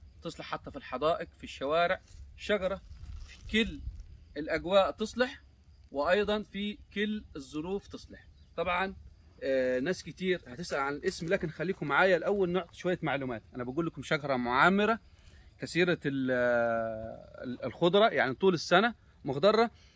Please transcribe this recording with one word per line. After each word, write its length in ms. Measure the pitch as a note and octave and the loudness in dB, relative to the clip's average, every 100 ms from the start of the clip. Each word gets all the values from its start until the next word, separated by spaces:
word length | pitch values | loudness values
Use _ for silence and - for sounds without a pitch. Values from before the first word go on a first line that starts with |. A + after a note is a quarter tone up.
| - - | -20 -14
تصلح 240 | E3+ - - | -14 -12 -10
حتى 260 | D#3 - | -10 -8
في 60 | C3 | -14
الحدائق، 500 | - B2+ D3+ E3+ - - | -10 -2 0 0 -4 -14
في 60 | |
الشوارع. 580 | A2 - C3+ D#3+ F3 F#3 - - - - | -16 -8 -2 2 2 0 -6 -20 -20 -12
شجرة 440 | - G3+ F#3 F#3 - - - - - | -2 0 0 -4 -10 -18 -14 -14 -16
في 100 | - - | -16 -2
كل 280 | G#3+ G3+ D3 - - - - - D3 | 0 0 -2 -12 -12 -18 -20 -16 -10
الأجواء 540 | D#3 D#3+ D#3 G3 F3 | -4 -4 4 4 4
تصلح، 500 | - A3 A3+ B3+ - - _ - - - | 0 -6 -2 -2 -4 -20 _ -20 -20 -12
وأيضًا 500 | C#3 D3+ F#3+ G3+ G#3+ | -4 2 2 2 -2
في 360 | G3+ G3 G#3 G#3 - | -4 -8 -6 -8 -10
كل 300 | G3+ G#3 G#3+ - D#3+ | -4 -2 -4 -8 -16
الظروف 520 | C3 D3 E3+ G3 - | -10 -8 -6 -6 -8
تصلح. 400 | - - - - - - - | -18 -16 -20 -20 -20 -14 -4
طبعًا، 380 | F3 F3 F#3+ F#3+ - - - - | -2 0 -2 -6 -18 -20 -20 -8
آه، 360 | C#3 C3+ B2+ B2+ | 0 2 2 0
ناس 240 | D3 F#3 | 0 -4
كتير 380 | E3+ D3+ F#3 F3 - | -6 -6 -2 -2 -4
هتسأل 320 | B2 F3 D3+ | -10 -6 -2
عن 140 | C#3 | -2
الاسم، 340 | C#3+ F#3+ - E3 | -2 -4 -4 -2
لكن 220 | D3+ E3 | 0 -2
خليكم 380 | - D#3+ G3 D3 | -6 -6 -4 0
معايا 300 | C#3+ F#3+ E3+ | 4 6 4
الأول 320 | E3+ G3+ F3+ | 2 0 2
نعطي 280 | F3+ E3+ - | 0 -4 -6
شوية 220 | F3+ E3+ | -4 -2
معلومات. 420 | D#3 C#3 C3 A2+ - B2+ | -2 -2 -4 -8 -10 -10
أنا 80 | |
بقول 220 | B2 C3+ E3 | -6 -2 -4
لكم 180 | D3+ | -4
شجرة 320 | B2 D#3 C#3 C3 | -2 -2 0 0
معمرة 640 | A#2+ B2+ E3 G3 G#3 A3+ - - - - - - | 2 6 6 6 2 0 -4 -20 -20 -20 -20 -12
كثيرة 400 | C3 E3 F3+ D#3 D3 | -4 2 2 2 0
ال-، 260 | C#3 C3 B2+ B2 A#2+ A#2 A2+ A2+ A2 A2+ - - - | -2 0 2 2 4 2 0 -2 -6 -10 -14 -16 -12
ال-، 220 | C3 B2 B2+ | -10 -8 -8
الخضرة، 440 | - F3 G3 A3 | 2 4 6 4
يعني 240 | C#3 B2 | 4 0
طول 200 | B2 F#3+ | 2 2
السنة 420 | E3+ - F3 A#3 A3+ - - C#3+ | 2 4 4 4 -2 -18 -12 -6
مخضرة. 460 | C#3 G3 G#3+ A3+ - - | 2 4 4 2 -2 -20